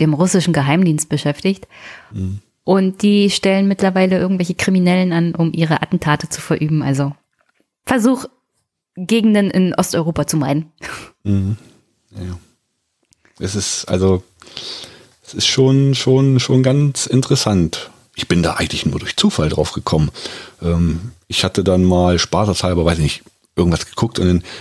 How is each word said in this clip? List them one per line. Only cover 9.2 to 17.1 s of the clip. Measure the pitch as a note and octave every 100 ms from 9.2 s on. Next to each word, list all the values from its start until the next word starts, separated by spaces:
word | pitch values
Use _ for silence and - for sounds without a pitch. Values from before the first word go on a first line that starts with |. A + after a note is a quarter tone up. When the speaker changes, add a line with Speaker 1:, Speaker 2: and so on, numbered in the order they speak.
| A3 G#3 G3
Speaker 1:
in | F#3 F#3
Osteuropa | - F#3+ - D#3+ D#3+ D3
zu | D#3+
meiden. | C3+ C#3+ D#3+ - - - - _
Speaker 2:
Mhm. | G2+ G2 F#2+ G#2+ - _ _ _ _
Ja, | G2+
ja. | F2+ E2+ _ _ _ _ _ _ _ _ _ -
Es | F#2+
ist, | G2+ - - -
also, | F#2 F#2+ F#2 - _ - - - - - - - _ - -
ist | -
schon, | - C3 C3+ C#3
schon, | C3 - C3 C3+ C3
schon | - B2+
ganz | C3 C#3 D3 -
interessant. | -